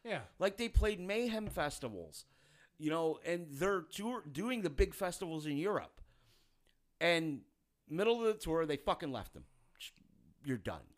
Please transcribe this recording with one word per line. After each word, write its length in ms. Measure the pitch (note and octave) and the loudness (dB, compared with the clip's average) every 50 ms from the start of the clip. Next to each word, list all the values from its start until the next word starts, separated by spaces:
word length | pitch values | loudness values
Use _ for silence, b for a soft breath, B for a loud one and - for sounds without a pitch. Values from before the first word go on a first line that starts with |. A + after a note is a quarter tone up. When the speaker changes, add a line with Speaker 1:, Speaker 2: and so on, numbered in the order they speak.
| _ | _
Speaker 1:
Yeah. 200 | A#3 G3+ C#3+ G2+ - - - | -4 -4 -4 -4 -8 -4 0
Speaker 2:
Like, 180 | F3+ G#3 G3 | 0 0 2
they 120 | A3+ A#3+ A#3 | 0 -2 4
played 320 | - - A3 G#3+ G#3+ F3 | 6 6 6 6 2 0
Mayhem 480 | F3+ F#3+ G3+ A3+ B3 A#3+ A3 A3 G#3+ G#3 | -2 -2 0 0 2 0 0 -2 -4 -4
festivals, 800 | - F3+ D3+ D3 - - - A#2+ G#2 F2+ E2 D#2+ - - - b b b b b b b b b b - | -2 -2 -2 -2 -2 -4 -6 -6 -6 -8 -10 -12 -14 -18 -18 b b b b b b b b b b -4
you 120 | D#3 D3+ | -2 0
know, 280 | D#3 E3 E3 D#3+ D#3 - - | 2 2 2 2 0 0 -2
and 260 | D#3 F3 F3 F3 D3+ | -2 -2 -2 -4 -8
they're 320 | C#3 C#3 F3 G3 G3+ F#3 D#3 | -2 0 2 2 2 2 -2
tour-, 400 | - - - G#3 A#3 B3+ A3+ - | -4 -8 -4 -4 -2 -4 -4 -6
doing 400 | D3+ C3+ C#3+ G3+ A#3+ B3+ A#3 G3 | -8 -6 -4 -2 -2 0 0 0
the 80 | E3 | -2
big 240 | C#3+ - G3 F#3 D#3 | 4 4 2 2 2
festivals 520 | - G3 F3+ F3 - F#3+ E3+ D#3+ D#3 D3+ | -2 -4 -4 -2 -4 -6 -6 -4 -4 -4
in 100 | D#3 D3 | -2 -2
Europe. 440 | C#3 E3 G3+ G3+ C#3 - - - - - - - _ _ _ _ _ _ _ _ _ _ _ _ _ _ _ _ _ | 0 0 0 0 0 -2 -6 -12 -20 -20 -20 -20 _ _ _ _ _ _ _ _ _ _ _ _ _ _ _ _ _
And 440 | D#3+ E3+ E3+ E3 E3 D#3+ C#3+ B2 - _ _ _ _ _ _ _ _ - | 2 4 4 4 2 0 -4 -6 -8 _ _ _ _ _ _ _ _ -6
middle 320 | D3 E3+ G#3 A3+ A#3 A#3+ A#3 | -2 2 4 4 4 4 4
of 80 | A3 G#3+ | 2 2
the 80 | G#3+ | 2
tour, 240 | - E3 D#3+ E3 D#3+ | -2 0 0 0 2
they 100 | D3+ C#3+ | 0 0
fucking 340 | C#3 - G3+ F3 - E3+ C#3+ | -2 0 -2 -2 0 -2 -6
left 220 | C3 A2 F#2 - - | -6 -6 -8 -10 -12
them. 120 | C#2+ C2 - _ _ _ _ _ - - - - _ - _ _ _ _ - - _ - | -18 -20 -20 _ _ _ _ _ -16 -16 -16 -16 _ -20 _ _ _ _ -20 -20 _ -4
You're 140 | C#3 B2+ A2+ | -2 -2 -2
done. 280 | F#2 G#2 F#2+ - - - - | -2 -6 -8 -8 -12 -18 -20